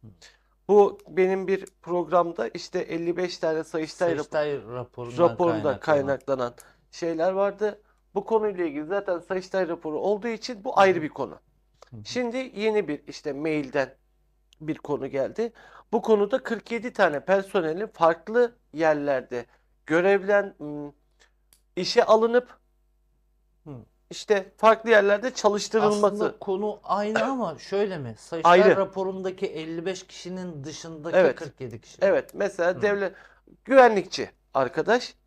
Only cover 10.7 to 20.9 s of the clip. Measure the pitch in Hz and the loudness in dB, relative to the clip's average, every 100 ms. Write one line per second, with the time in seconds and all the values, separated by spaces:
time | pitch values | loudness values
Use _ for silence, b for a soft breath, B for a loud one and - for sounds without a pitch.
10.7 | 226 196 170 151 - 117 76 _ _ _ | 4 4 4 -2 -6 -10 -10 _ _ _
11.7 | _ _ 113 104 240 240 247 262 196 220 | _ _ -20 -10 -6 -4 -6 -8 -4 -2
12.7 | 214 165 147 - 139 151 139 156 151 135 | 0 -2 -8 -10 -12 -8 -6 -2 -4 -2
13.7 | 143 131 - _ _ _ _ _ _ 156 | -2 -4 -6 _ _ _ _ _ _ -10
14.7 | 151 - 135 131 135 120 - 226 B B | -10 -6 -6 -4 -4 -4 -4 -6 B B
15.7 | B B 226 226 214 202 262 - 220 - | B B -2 2 2 4 -2 -4 -8 -6
16.7 | 233 240 - 185 143 - 196 196 202 160 | -8 -8 2 2 2 0 0 0 -2 -2
17.7 | 165 220 - 165 165 - 226 240 _ _ | -4 -8 2 2 2 -2 0 0 _ _
18.7 | 147 160 151 143 131 - 123 117 _ _ | 0 2 2 0 -2 -4 -10 -10 _ _
19.7 | _ - 160 180 196 190 202 196 - 147 | _ 0 2 4 2 2 0 0 -8 -12
20.7 | 147 147 | -10 -12